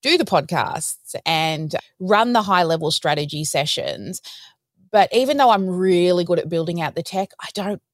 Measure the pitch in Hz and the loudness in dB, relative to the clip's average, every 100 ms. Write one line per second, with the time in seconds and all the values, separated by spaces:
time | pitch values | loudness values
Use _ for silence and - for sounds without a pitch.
0 | 277 339 - 175 143 165 113 - - - | 2 2 4 0 2 -2 -2 -4 -8 -10
1 | - - - 160 160 156 156 151 - _ | -12 -8 -2 0 0 -4 -6 -8 -10 _
2 | 185 208 233 240 196 185 170 165 160 - | 0 2 4 0 2 2 2 0 -2 -2
3 | 160 151 147 151 151 147 147 - 69 71 | -2 -2 -4 -6 -4 -2 -2 -4 -6 -8
4 | 101 - - - - _ _ _ _ 214 | -10 -14 -16 -20 -20 _ _ _ _ 2
5 | 190 226 262 285 254 208 190 180 185 175 | 4 2 2 4 4 4 2 0 2 4
6 | 180 175 175 170 156 165 160 170 156 - | 4 2 2 0 0 -4 -4 -4 -4 -6
7 | 165 196 196 _ - - 196 214 _ | -6 -4 -6 _ -14 -8 -6 -8 _